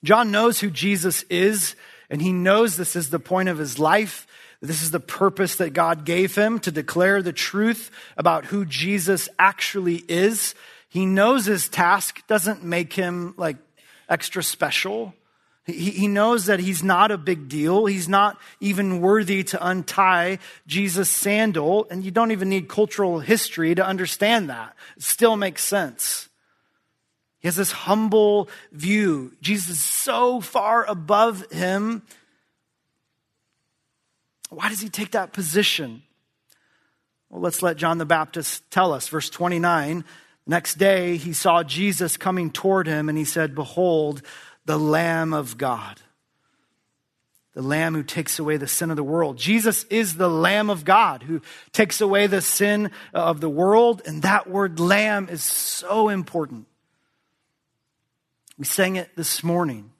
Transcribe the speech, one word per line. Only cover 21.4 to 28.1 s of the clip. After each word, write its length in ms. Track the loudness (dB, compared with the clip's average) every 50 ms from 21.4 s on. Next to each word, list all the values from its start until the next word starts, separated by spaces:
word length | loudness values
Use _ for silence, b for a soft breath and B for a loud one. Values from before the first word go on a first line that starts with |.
| 2 2 0 0 0 2 2 0 0 -2
And 120 | -6 -8 -8
you 60 | -2
don't 220 | 0 0 2 2
even 180 | 0 -2 -2 -2
need 180 | -2 -2 -2 -4
cultural 520 | 0 0 0 0 2 -2 0 0 0 -2
history 560 | 2 2 2 2 2 -4 -4 -2 0 0 2
to 100 | 2 2
understand 640 | 0 0 -4 -4 -6 -2 0 2 4 4 2 2 -2
that. 260 | -8 -10 -12 -14 -16 B B B B B
It 60 | -4
still 320 | -4 -2 4 4 4 4
makes 280 | 4 -2 -4 -4 -4 -6
sense. 640 | -2 0 0 -2 -2 -6 -8 -6 -6 -6 -6 -8 -14 _ _ _ _ _ _ _ _ _ _ _ _ _ _ _ _ _ _ _ _ _ _
He 100 | _ -4
has 80 | -2
this 160 | -2 -2 -2
humble 800 | -4 -6 -2 0 0 2 2 4